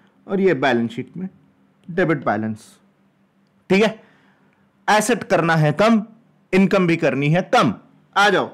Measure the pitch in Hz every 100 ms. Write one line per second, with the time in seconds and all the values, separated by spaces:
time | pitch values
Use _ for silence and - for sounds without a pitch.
0 | _ _ - 190 190 147 139 120 117 -
1 | 120 170 190 - _ _ _ _ - 170
2 | 170 151 117 107 110 107 - _ _ _
3 | _ _ _ _ _ _ _ 190 214 214
4 | _ _ _ _ _ _ _ _ - 214
5 | 208 220 - 175 165 165 151 147 214 226
6 | - - _ _ _ 185 190 202 180 165
7 | 151 131 147 170 180 247 160 95 _ _
8 | _ 185 202 180 120